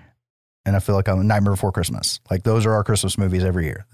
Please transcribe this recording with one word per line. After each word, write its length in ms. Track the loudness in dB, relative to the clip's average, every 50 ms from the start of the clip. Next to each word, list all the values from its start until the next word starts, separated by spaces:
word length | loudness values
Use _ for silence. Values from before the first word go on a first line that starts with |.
| -20 _ _ _ _ _ _ _ _ _ _ _ -2
and 80 | 0 0
I 40 | 0
feel 160 | 0 0 0
like 120 | 0 2
I'm 180 | 0 0 2 2
Nightmare 280 | 2 2 2 2 0 0
Before 180 | 0 -2 -2
Christmas. 480 | -2 -2 -4 -4 -4 -6 -6 -6 -6 -8 _ -4
Like, 140 | -4 -2 0
those 220 | 0 2 2 2
are 60 | 2 2
our 100 | 2 2
Christmas 340 | 0 0 0 0 -2 -2
movies 260 | 0 0 0 0 0 0
every 220 | 0 0 0 -2
year. 220 | -4 -6 -10 -10 -6